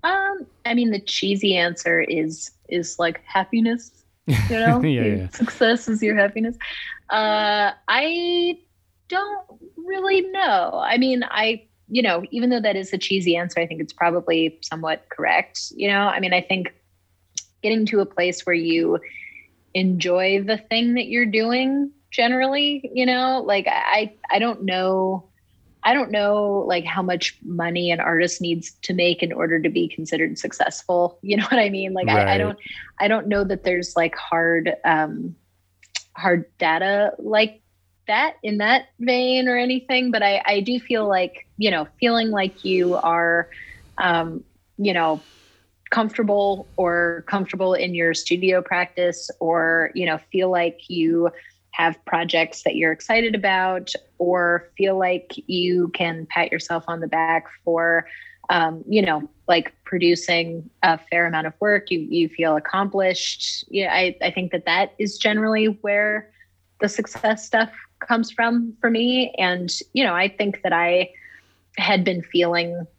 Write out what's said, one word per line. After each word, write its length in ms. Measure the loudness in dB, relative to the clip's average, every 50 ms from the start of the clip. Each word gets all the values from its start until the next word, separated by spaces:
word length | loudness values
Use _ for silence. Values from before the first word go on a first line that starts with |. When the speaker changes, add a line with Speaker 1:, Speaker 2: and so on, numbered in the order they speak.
| 0
Speaker 1:
Um, 440 | 0 0 0 0 -2 -4 -6 -10 -16 _ _ _
I 80 | -2 0
mean, 180 | 2 2 2
the 80 | 0 -2
cheesy 560 | -4 -6 -6 -4 0 0 0 0 2 2 2
answer 460 | 2 2 0 -2 -4 -2 0 2 2
is, 500 | 2 0 0 -2 -2 -2 -4 -8 -14 -16 _ _ _ -6
is, 280 | -4 -4 -4 -4 -4 -2
like, 220 | -2 -2 -2 -4 _
happiness, 680 | -4 -2 -2 -2 0 0 2 2 2 0 -2 -6 -12 _ _ _ _ _ _ _ 0
you 80 | 0 2 2
Speaker 2:
<laughs> 60 | 0
Speaker 1:
know? 320 | 0 2 4 4 4 4
Speaker 2:
Yeah, 220 | 4 2 2 2 2
Speaker 1:
Your 120 | 2 0 0
Speaker 2:
yeah. 120 | -4 -6
Speaker 1:
success 580 | -4 -4 -4 -4 0 2 2 4 4 2 0 -2
is 140 | -2 0
your 140 | 0 0 2
happiness. 420 | 2 2 2 2 -2 -4 -4 -4 -8 -12 -14 -12 -12 -12 -14 -14 -16 _ _
Uh, 640 | -2 0 0 2 2 2 2 2 2 2 2 0 0 -4 _ 0
I 720 | 0 2 2 0 -2 -2 -2 0 0 0 0 0 -2 -4 _ _ _ _ _ _ _ _ _ _
don't 360 | -4 -4 -4 -4 -6 -10 -10 _ -20 -20 -20 -20 _ -16
really 440 | -8 -8 -6 -4 0 2 2 2
know. 600 | 2 0 -2 0 2 2 4 2 2 0 -2 -2 0
I 140 | 0 2 2
mean, 260 | 2 2 2 0 -2 -2
I, 360 | -2 0 0 0 0 -4 -6 _ _ _ _ _
you 120 | -2 0
know, 220 | 2 2 0 0 -2 -4
even 180 | -4 -2 0 2
though 120 | 2 2
that 140 | 2 0 0
is 180 | -2 -4 -4 -6
a 40 | -6
cheesy 380 | -4 -2 -2 0 2 2 2
answer, 240 | 0 0 -2 -2 -2
I 80 | -4 -4
think 140 | -4 -8
it's 120 | -10 -10 -4
probably 640 | _ 0 2 2 0 0 0 0 2 2 0 -2 -6
somewhat 440 | -12 -10 -10 -6 -4 -4 -4 -4 _ _
correct. 600 | -10 -4 0 0 2 2 0 -2 _ -12 -12 -12 -10
You 140 | -4 -2 0
know, 100 | 0 2 0 0
I 120 | 0 -2
mean, 140 | -2 0 0
I 80 | -2
think 320 | 0 -2 -4 -4 -4 -6 -10 _ _ _ _ _ _ _ _ _ _ _ _ -12 -12 _ _ _
getting 240 | -2 -2 0 2 0 2
to 120 | 2 0
a 60 | 0
place 400 | 0 0 0 0 0 0 -4 -2
where 100 | 0 0
you 420 | 0 2 2 2 2 2 2 0 -2 -4 -8 -18 -18 -18 -18 -20 -20 -20 _ _ _ _ _ _
enjoy 680 | 0 0 2 2 0 0 0 0 2 2 2 2 0
the 160 | 0 0 -4 -4
thing 380 | -4 _ -2 0 0 2 0
that 120 | 0 -2 -2
you're 180 | 0 0 0
doing 680 | 2 2 0 0 2 0 0 0 0 0 0 -2 -4 -6 _ _ _
generally, 800 | -2 0 2 2 2 2 0 0 0 0 0 0 -2 -4 -6 -6 -2
you 120 | 0 2
know, 360 | 2 2 2 2 0 0 0 0
like, 220 | 0 0 2 2 0
I, 440 | 0 0 0 2 2 2 0 -2 -8 _ -6 -2
I 100 | 0 2
don't 240 | 2 0 -2 -2 -4
know, 640 | -2 -2 0 0 0 2 2 0 0 -2 -4 -6 _ _ _ _ _ _ _ _ _ _ _ 2
I 100 | 2 2
don't 180 | 2 2 0
know, 520 | 0 0 2 2 2 2 2 0 0 0 0 0
like, 180 | 0 0 -2
how 160 | -2 -4 -2
much 360 | -2 0 -2 -2 -2 -4 -6 _ -12
money 480 | -8 -4 -4 -2 -2 -2 -2 0 0
an 80 | 0 0
artist 400 | 0 0 2 2 2 0 0 -4
needs 300 | -4 -2 -2 -4 -4 -10 -16 _ -8
to 100 | -4 0
make 280 | 2 2 2 2 2 -2
in 100 | -4 -2
order 260 | -2 -2 0 0 0
to 80 | 0 0
be 180 | 0 0 -2 -2
considered 480 | -4 -8 -8 -4 -2 -2 -2 -2 -2 -6
successful. 760 | -8 -10 -2 0 -2 0 0 -8 -4 0 2 2 2 2 0 _
<laughs> 40 | -4
You 140 | -2 0 0
know 60 | 2
what 140 | 2 2 2
I 100 | 2 2
mean? 240 | 0 -4 -4 -4 -4
Like, 140 | -2 0 2
I, 140 | 2 2
I 40 | 4
Speaker 2:
Right. 120 | 4 2 2
Speaker 1:
don't, 200 | 0 -2 -4 -8 -14 -18 -16 -16 -18 -20 _ -2
I 80 | 0 2
don't 180 | 2 2 0 0
know 160 | 0 0 0
that 200 | 0 -2 -2 0
there's, 300 | 0 0 0 -2 -2 0 0
like, 180 | 0 0 -2
hard, 580 | -6 -6 -2 0 2 2 4 2 2 2 0 -4 0 2
um, 500 | 2 2 2 2 -2 -4 -8 -8 -10 -10 _ _ _ _ _ _ _ _ _ -20 _ _ -14 -14 _ _ -2
hard 280 | 2 2 2 2 0 -6 _ _
data 560 | 0 2 2 2 2 2 2 2 2 0 0 -4
like 420 | -6 0 2 2 2 2 0 -12 _ _ _ _ _ _ _ _ _ -2
that 280 | 0 0 0 0 -4 -6 -6
in 140 | -4 -2 0
that 300 | 2 4 2 2 2 _ _ _
vein 480 | -2 0 0 2 2 2 2 2 2 2
or 100 | 2 2
anything, 540 | 0 0 0 -2 -2 _ -2 0 0 0
but 100 | 0 2
I, 200 | 2 2 2 2 0
I 140 | 0 0 0
do 200 | 0 0 -2 -4
feel 280 | -2 -2 -2 0 0 2
like, 400 | 2 2 0 0 -4 -14 -20 _ _ -2
you 140 | 0 0
know, 160 | 0 0 -4 -6 _ _
feeling 320 | 0 2 2 2 0 0
like 340 | 0 0 -2 -2 -4 -6 -4
you 300 | -2 0 2 2 2 2
are, 520 | 0 0 0 2 2 2 2 2 2 0 -2 -8 -20 -20 -20 -20 -20 -20 -18 -8 -2
um, 460 | 0 0 2 0 0 -2 -6 -10 -12 _ _ _ _ _ _ -2
you 140 | -2 0
know, 300 | 0 2 2 0 0 -2 -6 -16 -20 _ _ _ _ _ _ _ _ _ _ -4
comfortable 800 | -2 0 0 -2 -2 -2 0 0 2 2 2 0 -2 -4 -8 -12 -4
or 480 | -2 -2 0 2 0 0 0 -2 -4 -6 -4
comfortable 460 | -4 -4 -4 -4 -4 -2 0 0 0
in 220 | 0 0 -2 -2
your 180 | 0 0 0 0
studio 480 | 0 -2 -2 -2 0 2 2 2 2
practice, 680 | 0 0 -2 -2 -2 -4 _ -2 -2 -2 -2 -4 -10 -14 -10 _
or, 520 | -2 0 0 2 2 2 2 2 0 0 -2
you 100 | -4 -2
know, 120 | -2 -2 -4 -6 _
feel 180 | -2 0 0 2
like 300 | 2 2 0 0 -4 -6 -14 -8
you 400 | -4 -2 0 2 2 2 0 0 -2 -4 -20 -20 _ _ _ _
have 320 | -4 0 0 0 -2 -4 _
projects 580 | -4 -2 -2 -2 0 0 0 0 0 -4 -4 -4
that 120 | -2 -2
you're 160 | 0 0 0
excited 420 | 0 -2 -2 0 0 2 2 0 -2
about, 580 | 0 0 0 0 2 0 0 -2 -4 -6 -8 -12 -12 _ _ _ _
or 520 | 0 2 2 2 2 2 2 0 -2 -6 _ -2
feel 200 | 0 0 2 2
like 320 | 0 0 0 -2 -4 -10 -16 -16 -10 -6
you 400 | -2 0 0 2 2 2 2 0 0
can 320 | -2 -4 -4 -4 -6 -10 -6
pat 220 | -2 -2 -2 0
yourself 320 | -2 -6 -6 -4 -6 -6 -4 -6
on 100 | -8 -6
the 80 | -4 -2
back 380 | 0 0 2 2 2 0 -2 -6 -20 -8 _
for, 420 | 0 0 2 2 2 2 2 0 -2 -12 -20 -20 -20 -20 _ -4 0
um, 340 | 2 2 2 0 -2 -6 -6 0
you 120 | 2 2
know, 280 | 4 2 0 -2 -2 -8 _ _ _ 2
like, 260 | 2 2 2 -2 _ _ _
producing 840 | -6 -2 2 4 4 4 2 0 -2 0 0 0 -2 -6 -10 -12 -14 _ _ 2
a 140 | 2 2 2 -2 -2
fair 160 | 0 0 0 2
amount 180 | 0 -2 -4 -4
of 60 | -4 _
work, 300 | 0 2 2 2 2 0
you, 80 | -4 -4
you 280 | -2 -2 0 0 0 0
feel 260 | 0 -2 0 2 2
accomplished. 1080 | 2 0 -2 -2 0 -2 0 0 2 2 2 0 0 -4 -6 -6 -6 -6 -8 -8 -8 -10 -6
Yeah, 240 | -4 -2 -2 0 2
I, 220 | 2 2 0 -2 -2
I 100 | -4 -4
think 200 | -2 -4 -6 -4
that 140 | -4 -4 -2
that 280 | 0 2 2 0 -2 -2 _
is 200 | -4 -4 -4 -2
generally 480 | -2 0 0 2 0 0 2 2 2 0 0 -2
where 480 | -4 -2 0 2 2 0 -2 -4 -6 -10 _ _ -20 _ _ _ _ _ _ _
the 100 | -4 -2
success 560 | -2 -4 -8 -8 -8 -2 0 0 0 0 -4
stuff 240 | -2 0 0 0 0 -4 -16 -20 -20 _ _
comes 320 | -2 0 0 0 0 -2
from 420 | 0 0 0 2 2 0 -2 -2 -6 _
for 80 | 0 0
me. 440 | 2 2 2 2 2 0 0 -2 -2 -2
And, 340 | 0 0 0 -2 -2 -4 -6 -8 -8 _ _
you 100 | 0 0
know, 100 | 2 2
I 120 | 2 0 0
think 320 | 0 -2 -2 -2 -2 -2 _
that 100 | 0 2
I 380 | 2 2 4 2 2 2 0 -6 -20 -20 -20 -20 -20 _ _ _ _ _ _ _ -4
had 260 | 0 2 2 2 2
been 180 | 0 -2 -2 -6
feeling 640 | -2 0 2 2 2 2 0 0 -2 -4 -8 -10 -12 _